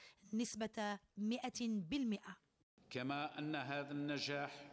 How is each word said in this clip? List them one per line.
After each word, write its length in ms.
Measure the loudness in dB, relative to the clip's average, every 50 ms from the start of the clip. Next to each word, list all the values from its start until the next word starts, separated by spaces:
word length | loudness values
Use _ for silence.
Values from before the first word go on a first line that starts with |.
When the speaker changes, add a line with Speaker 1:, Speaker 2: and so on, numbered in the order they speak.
| -10 -20 -20 -20 -8 -2 0
Speaker 1:
نسبة 640 | 2 2 2 2 0 -2 -2 0 0 0 0 0 -2 -4 _ _
مئة 520 | -2 2 2 2 2 0 -2 -2 0 2 2
بالمئة. 680 | 2 2 2 2 2 2 4 4 2 2 -2 -6 -14 -14 _ _ _ _ _ _ _ -20 -14 -6
Speaker 2:
كما 480 | -4 -2 0 0 2 0 0 -2 -2 -2
أن 160 | -2 0 0
هذا 380 | 0 0 0 0 -2 -2 -2 -2
النجاح 800 | -2 0 0 0 0 0 0 0 0 -2 -2 -4 -8 -14 -14